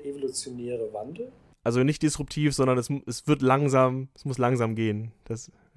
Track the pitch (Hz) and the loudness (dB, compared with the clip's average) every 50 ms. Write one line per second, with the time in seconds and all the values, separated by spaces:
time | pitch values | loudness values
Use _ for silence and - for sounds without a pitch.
0 | - 143 139 143 135 131 127 - - 131 123 123 120 120 123 113 113 107 - 104 | -6 -8 -8 -6 -6 -6 -6 -6 -8 -8 -10 -8 -8 -6 -6 -6 -6 -6 -6 -8
1 | 110 131 165 208 240 262 - _ _ _ _ _ - 120 117 123 127 147 151 - | -10 -10 -10 -12 -12 -14 -14 _ _ _ _ _ -2 0 2 4 4 2 2 2
2 | 160 151 - - 143 - - 151 151 147 135 - 135 127 127 127 120 - 143 139 | 0 0 0 -2 -6 -8 -4 0 0 2 2 4 4 4 4 2 0 0 -4 -4
3 | - - 117 - - 143 151 131 127 127 127 139 147 139 135 131 131 127 127 131 | -4 -6 -10 -4 0 2 2 4 4 4 4 4 4 4 4 4 4 4 2 -2
4 | 131 - _ - - 139 123 123 123 123 131 120 117 113 110 110 113 110 104 107 | -6 -10 _ -10 -8 -6 -2 0 2 2 2 2 2 0 0 0 0 0 0 -2
5 | 113 113 - _ _ - 113 113 - - - _ _ _ _ | -4 -8 -12 _ _ -10 -10 -10 -10 -14 -20 _ _ _ _